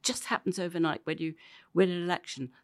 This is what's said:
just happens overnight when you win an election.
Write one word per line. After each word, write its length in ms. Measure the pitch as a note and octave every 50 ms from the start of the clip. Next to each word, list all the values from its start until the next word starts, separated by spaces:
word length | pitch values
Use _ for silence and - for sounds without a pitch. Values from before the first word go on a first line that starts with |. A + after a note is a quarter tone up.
just 240 | - - B3 - -
happens 320 | - - - - F#3+ F3+
overnight 440 | G3 F3 E3+ F3 E3+ E3 D#3 C#3+ - -
when 140 | D#3 D#3+ -
you 160 | D#3+ D#3+ D#3+ - - - - - - _ -
win 180 | F3 F#3+ F3+
an 100 | F3 F3
election. 480 | F3 F3+ F3 - - - - C#3 B2+ B2 - -